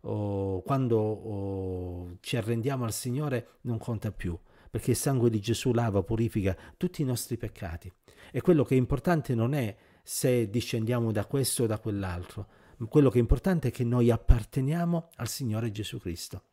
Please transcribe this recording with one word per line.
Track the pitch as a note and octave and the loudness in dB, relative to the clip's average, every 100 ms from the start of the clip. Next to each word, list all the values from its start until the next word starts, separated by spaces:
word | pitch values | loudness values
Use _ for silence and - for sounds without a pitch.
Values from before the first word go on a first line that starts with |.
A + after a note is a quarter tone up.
oh, | G#2+ G#2+ G#2 G2 G2 F#2+ | -4 -4 -2 -2 -2 -4
quando, | - C#3 B2+ A2+ | -2 0 2 2
oh, | G#2+ G#2+ A2 G2+ G2 G2 F#2+ F2+ F2+ F2 F2 F2 | 2 -2 -6 -6 -4 -4 -4 -6 -6 -8 -12 -12
ci | - B2 | -4 -4
arrendiamo | A2 A#2 B2 C3 | -2 -2 -2 -2
al | A#2 | -4
Signore, | - B2+ B2+ D3+ B2 - _ | -4 -4 -4 -2 -4 -6 _
non | B2+ A2 | -6 -6
conta | - A2 A2+ | -4 -4 -6
più, | - F2+ F2 - - - | -4 -6 -6 -12 -20 -10
perché | - - | -4 0
il | A#2 | 0
sangue | D3 C3 A#2 | 2 2 2
di | A2 | 2
Gesù | G#2 A2+ C3 | 0 0 2
lava, | A#2 A#2 G2 | 2 2 0
purifica | F#2 A2+ A#2 A2 F#2+ F2 - | 0 0 0 0 -2 -2 -10
tutti | - F3+ - | -6 -6 -2
i | |
nostri | C3+ B2 - A2+ | -2 -2 -4 -6
peccati. | A2+ - F#2 E2+ F#2 _ - - - | -8 -10 -10 -10 -12 _ -20 -20 -8
E | C3 | 0
quello | - D#3+ | 4 4
che | B2 | 6
è | C3 | 2
importante | A#2+ C#3+ - E3 - | 2 0 2 0 0
non | A#2+ A#2 | 0 2
è | D3 A2 - _ _ | 0 -4 -6 _ _
se | - - C3 B2 A2 | -10 -2 2 2 2
discendiamo | A2 - A#2+ A2 B2 A2+ | -2 -2 -2 0 0 2
da | G#2 | 0
questo | G2+ C#3 B2+ - | -2 -2 0 0
o | A2+ | 0
da | G#2+ | 0
quell'altro, | A2+ G2+ F#2 F2 F2+ - - _ - - | -4 -4 -4 -6 -8 -12 -12 _ -20 -10
quello | A2 D3+ C3+ | 2 6 6
che | B2 | 6
è | |
importante | A#2 - G3 F3 B2 | 4 4 4 0 0
è | |
che | - | -2
noi | A#2+ B2 A#2 | 0 4 4
apparteniamo | A2+ - B2 - C#3 C3+ E3 E3+ E3+ E3 | 4 6 4 4 -2 0 0 0 0 -4
al | - A#2+ | -8 -8
Signore | - B2+ G#2+ A#2 | -4 -4 -2 -4
Gesù | G#2 G#2 B2 | -6 -8 -8
Cristo. | F#2 E2+ - F#2+ _ | -8 -8 -10 -12 _